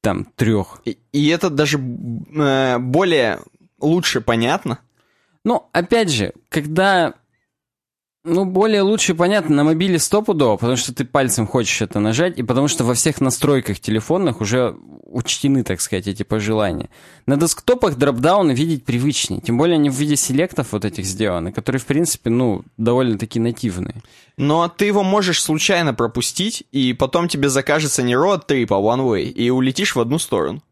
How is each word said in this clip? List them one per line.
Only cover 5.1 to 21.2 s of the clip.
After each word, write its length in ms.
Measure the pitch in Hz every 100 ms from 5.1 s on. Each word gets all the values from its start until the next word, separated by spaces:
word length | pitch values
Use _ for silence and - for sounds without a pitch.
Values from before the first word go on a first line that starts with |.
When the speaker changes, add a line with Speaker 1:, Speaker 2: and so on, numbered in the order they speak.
| _ _ _
Speaker 1:
Ну, 240 | 214 240 -
опять 380 | - 175 233 208
же, 220 | 127 101 - _
когда... 640 | 160 151 160 190 185 160 - _ _ _ _ _ _ _ _ _ _
Ну, 200 | 165 170
более 380 | 190 185 214 208
лучше 320 | 196 214 -
понятно 400 | 165 175 208 156 143
на 80 |
мобиле 340 | 151 160 190 170
стопудово, 580 | - 202 220 175 131 101
потому 200 | 117 127
что 160 | -
ты 120 | 123
пальцем 420 | 127 147 131 - 107
хочешь 340 | 131 110 -
это 200 | 104 104
нажать, 380 | 104 113 175 165
и 40 |
потому 260 | 120 127 143
что 160 | -
во 80 | 120
всех 280 | 120 165 143
настройках 580 | 135 - 151 139 - 98
телефонных 600 | - 107 110 175 180 110
уже 360 | 104 123 120 50 50 73
учтены, 580 | - 107 113 - 143 135
так 180 | 110 92
сказать, 260 | - 95 95
эти 140 | 101
пожелания. 680 | 104 110 104 110 101 80 - - - -
На 120 | - 139
десктопах 580 | 160 - - 247 208 131
дропдауны 560 | 139 120 143 202 170
видеть 320 | 123 165 151
привычнее, 560 | - 120 135 135 - 92
тем 160 | - 120
более 200 | 165 165
они 120 | 147
в 60 |
виде 220 | 131 147 147
селектов 560 | - 131 180 - 127
вот 120 | 107
этих 220 | 104 - 95
сделаны, 460 | 95